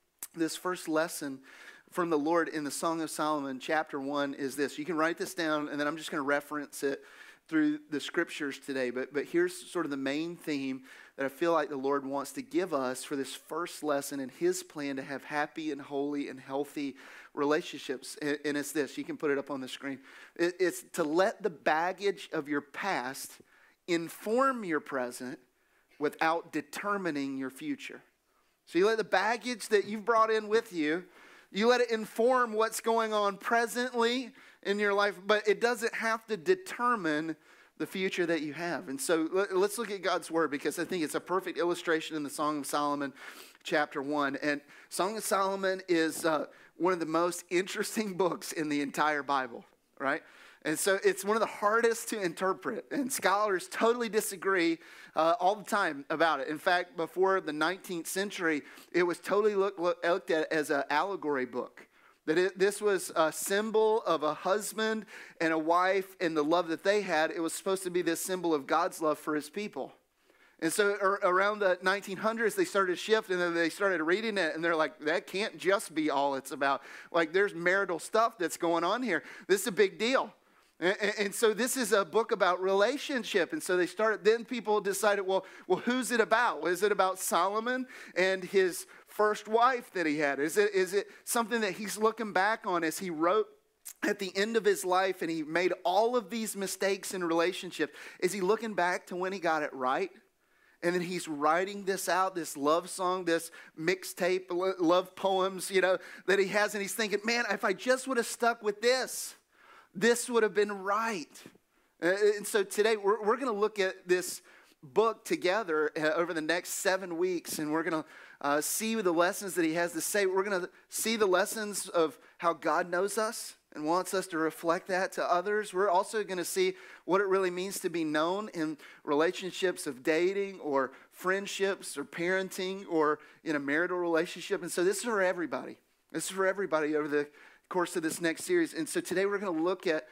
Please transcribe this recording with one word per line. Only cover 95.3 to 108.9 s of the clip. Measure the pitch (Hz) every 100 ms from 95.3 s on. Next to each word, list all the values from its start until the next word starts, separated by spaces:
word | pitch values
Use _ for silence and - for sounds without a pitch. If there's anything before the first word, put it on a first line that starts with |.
he | 165
made | 147 170 180 175
all | 175 190 233 247
of | 185
these | 233 214 196
mistakes | 190 - 196 196 -
in | 196
relationship? | 170 165 175 185 180 - 147 - - -
Is | 180
he | 202
looking | 185 220 226
back | 180 175 190 -
to | 180
when | 185
he | 190
got | 165 160
it | 151
right?" | 135 127 147 196 - _ _ _ _ _ _
And | 175 180
then |
he's | 170 175 160
writing | 147 151 170 190 202
this | 196 185 -
out, | 175 190
this | 180 151 147
love | 143 165 175
song, | - 180 185
this | 170 165 - - - -
mixtape, | 160 190 - - 180 185 185
lo-, | 175 185 185
love | 165 180 185
poems, | - 196 190 190 185 -
you | 190
know, | 185 185 - - -
that | 202
he | 190
has. | 202 208
And | 208
he's | 196
thinking, | - 214 202
"Man, | 220 240 226
if | 202
I | 220
just | 190 247 254 262
would | 240
have | 220
stuck | - 233 233
with | 208 208
this, | 233